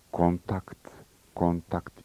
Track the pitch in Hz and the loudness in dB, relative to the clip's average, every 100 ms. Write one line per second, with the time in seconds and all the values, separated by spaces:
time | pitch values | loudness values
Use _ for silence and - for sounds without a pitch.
0 | _ 87 87 90 - 95 - - - - | _ 2 2 2 -2 -6 -6 -18 -20 -20
1 | - _ _ - 87 85 - 87 - - | -20 _ _ 0 0 0 -2 -6 -6 -18